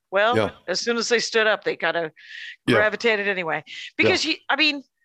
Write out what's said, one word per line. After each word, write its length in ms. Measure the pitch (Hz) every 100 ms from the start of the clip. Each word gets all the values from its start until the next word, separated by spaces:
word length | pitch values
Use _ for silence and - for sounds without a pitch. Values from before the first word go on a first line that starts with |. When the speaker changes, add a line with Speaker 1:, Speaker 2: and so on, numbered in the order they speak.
| _
Speaker 1:
Well, 240 | - 220 208
Speaker 2:
Yeah. 140 | 101 - -
Speaker 1:
as 120 | 185
soon 160 | 233 233
as 120 | 220
they 100 | 226
stood 260 | - 226 220
up, 160 | 196 165
they 100 | -
kinda 360 | 165 165 160 - - - - - -
Speaker 2:
Yeah. 80 | 120
Speaker 1:
gravitated 520 | 214 202 233 208 202
anyway. 360 | 185 165 156 -
Speaker 2:
Yeah. 60 | - - -
Speaker 1:
Because, 240 | - 370
he, 200 | 294 - -
I 60 | 277
mean, 280 | 302 285 - _